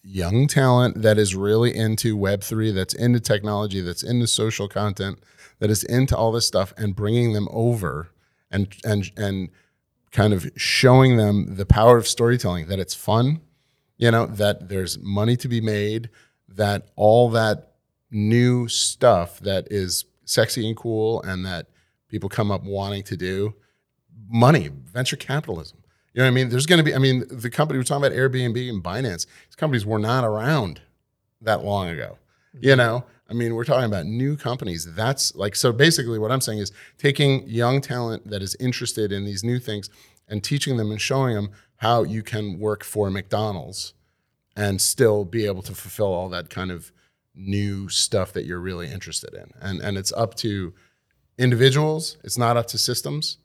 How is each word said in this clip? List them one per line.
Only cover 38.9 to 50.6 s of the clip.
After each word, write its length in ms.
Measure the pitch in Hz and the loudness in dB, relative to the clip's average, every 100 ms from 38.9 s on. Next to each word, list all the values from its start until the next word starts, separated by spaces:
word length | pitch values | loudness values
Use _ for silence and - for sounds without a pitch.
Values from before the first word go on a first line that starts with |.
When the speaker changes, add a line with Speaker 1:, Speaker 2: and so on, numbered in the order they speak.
| - 104 | -4 -4
Speaker 1:
in 120 | 98 | -4
these 180 | 101 98 | -6 -4
new 140 | 113 123 | -4 -4
things 320 | 123 104 98 _ _ _ _ | -4 -10 -10 _ _ _ _
and 140 | 107 | -8
teaching 320 | - 143 143 123 | -4 -4 -2 -2
them 140 | 107 | -2
and 80 | 107 | -4
showing 340 | - 135 131 | -2 0 0
them 160 | 107 104 - _ _ | -2 -6 -12 _ _
how 240 | 113 120 | 0 2
you 180 | 82 110 | 0 -4
can 360 | 104 107 104 87 | -6 -6 -6 -4
work 240 | 107 104 | -4 -4
for 260 | - 107 98 | -6 -2 -2
McDonald's 840 | 98 92 104 107 95 67 98 - _ _ _ _ _ _ - | -2 -4 -2 -2 -6 -10 -12 -14 _ _ _ _ _ _ -4
and 240 | 101 98 | -2 0
still 440 | - - 117 104 | -2 4 4 4
be 200 | 92 113 | -2 -4
able 160 | 104 95 | -4 -6
to 120 | 92 | -10
fulfill 320 | 92 95 - 101 | -14 -14 -4 -2
all 140 | 90 92 | -2 -4
that 180 | 87 82 | -8 -10
kind 200 | - 92 | -8 -8
of 220 | 85 - _ _ _ _ | -8 -14 _ _ _ _
new 540 | - 95 101 101 98 95 | -14 -4 -2 -2 -6 -4
stuff 420 | - - 104 92 | -4 0 0 -2
that 120 | - - | -6 -8
you're 140 | 87 | -8
really 300 | 92 87 85 | -8 -8 -10
interested 440 | 95 - - - | -12 -10 -10 -10
in. 160 | 50 - - | -18 -20 -12
And, 220 | 95 92 | -8 -6
and 160 | 101 98 | -6 -4
it's 140 | 95 | -4
up 220 | - 110 - | -2 -4 -2
to 360 | 113 101 | -4 -4